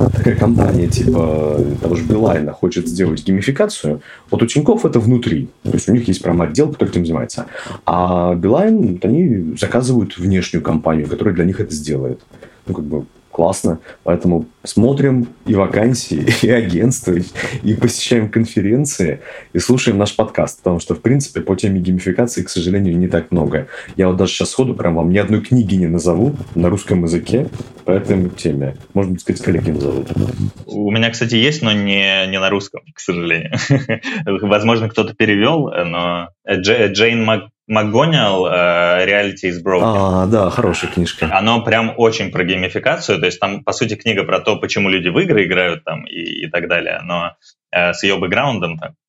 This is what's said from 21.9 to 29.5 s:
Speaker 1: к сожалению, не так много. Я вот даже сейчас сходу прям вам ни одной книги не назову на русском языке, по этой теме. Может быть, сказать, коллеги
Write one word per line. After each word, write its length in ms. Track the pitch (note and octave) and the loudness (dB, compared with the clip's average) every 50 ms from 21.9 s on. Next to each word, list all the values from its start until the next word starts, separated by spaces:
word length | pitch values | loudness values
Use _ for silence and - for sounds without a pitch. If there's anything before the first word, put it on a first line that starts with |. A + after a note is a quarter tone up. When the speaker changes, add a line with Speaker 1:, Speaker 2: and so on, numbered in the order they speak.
| F#2 F2+ - F#2+ F2 - A#2+ A#2 - - F2+ | 0 0 0 0 0 0 0 -2 -2 -6 -6
Speaker 1:
к 60 | - | -4
сожалению, 460 | - F2+ E2 F2+ F#2+ G2 G2+ F#2 E2+ | -4 -2 0 0 0 0 0 2 2
не 100 | E2+ F2+ | 2 0
так 240 | F2 F2+ E2+ E2 - | 2 0 -2 -2 0
много. 360 | F2+ E2 D#2+ F2 E2+ D2+ D2+ - - - - - - | 0 0 0 0 -2 -4 -4 -6 -12 -18 -16 -8 -2
Я 100 | - F#2+ | 0 2
вот 100 | F#2 F2+ | 2 2
даже 140 | F#2 F#2+ F2+ | 2 0 0
сейчас 200 | - - F2+ - | 0 -2 -4 -4
сходу 240 | - - C3 B2+ - | 0 0 0 0 0
прям 200 | G2 - F2 E2 | -2 -2 -2 0
вам 140 | E2 E2 E2+ | 0 2 2
ни 80 | F#2 | 2
одной 240 | G#2 G2+ F#2 G#2+ A2 | 2 2 2 0 0
книги 340 | A2 - B2+ B2+ A2+ F2+ G2 | 2 2 2 2 2 2 2
не 120 | F#2+ F2+ | 2 2
назову 480 | E2 E2+ E2+ D#2+ F2+ E2 F2 A2+ C#3+ C#3+ - - - - | 2 0 0 2 2 2 2 2 0 0 -4 -8 -6 -2
на 140 | E2+ F2 F2 | 0 0 0
русском 340 | G2+ G2 - - G#2 F2+ F2 | 0 0 -2 0 0 0 2
языке, 460 | E2 E2+ E2+ D#2+ - - B2 D#3 E3 - - - - - - - | 0 0 -2 -2 0 0 0 -2 -2 -8 -12 -14 -14 -16 -10 -2
по 60 | - | 0
этой 380 | F#2 G2 F#2 - G2+ F#2+ F2+ F2+ | 0 0 2 0 0 0 0 -2
теме. 480 | - - - E2+ D2 C#2 C#2 C2+ C2+ - - - - | -4 -4 -4 -2 -2 -2 -4 -6 -6 -10 -12 -4 -2
Может 180 | G2 G2 F#2 | -2 0 0
быть, 100 | F#2 E2+ | -2 -4
сказать, 200 | - - F#2 - | -2 -2 -2 -2
коллеги 300 | - - | 0 -2